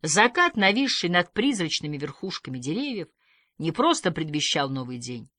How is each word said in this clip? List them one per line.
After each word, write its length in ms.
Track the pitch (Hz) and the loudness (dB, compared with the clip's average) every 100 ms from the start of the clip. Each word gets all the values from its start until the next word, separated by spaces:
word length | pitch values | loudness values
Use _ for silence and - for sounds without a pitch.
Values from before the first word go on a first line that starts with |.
Закат, 540 | 156 160 233 240 349 - | 2 4 4 6 2 4
нависший 540 | 196 208 269 - 175 | 2 4 0 0 2
над 240 | 175 175 | 2 2
призрачными 640 | - 262 233 165 - 151 147 | 0 0 0 -2 -4 -6 -6
верхушками 640 | 139 - 190 - - 127 | -8 -8 -10 -10 -8 -8
деревьев, 480 | 123 185 285 226 160 _ _ _ _ _ | -4 -4 -4 -6 -8 _ _ _ _ _
не 120 | 160 | -4
просто 400 | 160 302 330 180 | 2 4 4 0
предвещал 580 | 165 156 151 143 156 139 | -2 -4 -2 0 0 0
новый 280 | 135 123 123 | -4 -6 -8
день. 320 | 120 120 - | -8 -12 -12